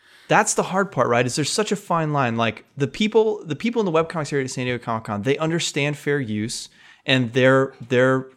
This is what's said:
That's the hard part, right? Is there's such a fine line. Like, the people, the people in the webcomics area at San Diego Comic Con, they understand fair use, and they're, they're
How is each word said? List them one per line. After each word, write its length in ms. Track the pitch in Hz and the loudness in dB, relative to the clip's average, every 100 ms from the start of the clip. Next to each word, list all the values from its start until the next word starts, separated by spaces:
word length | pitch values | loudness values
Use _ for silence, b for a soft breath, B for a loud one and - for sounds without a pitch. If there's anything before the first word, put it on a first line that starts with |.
| b b b | b b b
That's 260 | 160 214 | 2 2
the 80 | - | 0
hard 280 | 151 185 196 | -2 0 -2
part, 160 | - 120 | 0 2
right? 180 | 120 123 | 2 0
Is 100 | 139 | -2
there's 140 | 143 | -2
such 200 | - 214 | -2 -2
a 40 | 190 | -2
fine 380 | - 170 156 | -2 -2 -2
line. 240 | 147 123 113 | 0 0 0
Like, 280 | 117 110 - - | -2 -4 -10 -6
the 100 | 135 | -4
people, 560 | - 214 220 220 214 | -2 2 2 2 0
the 120 | 170 147 | -6 -6
people 240 | 233 233 | -4 -2
in 40 | 196 | 0
the 40 | |
webcomics 400 | 160 165 170 143 | 0 0 -2 -4
area 140 | 143 131 | -2 -4
at 60 | |
San 140 | - 123 | -4 -4
Diego 160 | 120 | -4
Comic 220 | - 113 113 | -4 -6 -4
Con, 180 | 104 | -4
they 140 | 101 147 | 0 0
understand 580 | 160 170 - 151 143 147 | 0 -2 -2 -2 -2 -2
fair 220 | 147 143 | -2 -2
use, 500 | 117 104 113 - - b b b | -2 -4 -4 -6 -12 b b b
and 300 | - 131 120 | 0 0 2
they're, 400 | 127 127 135 135 - 120 | 4 6 6 2 -4 -2
they're 380 | 123 131 131 131 | 4 4 2 -2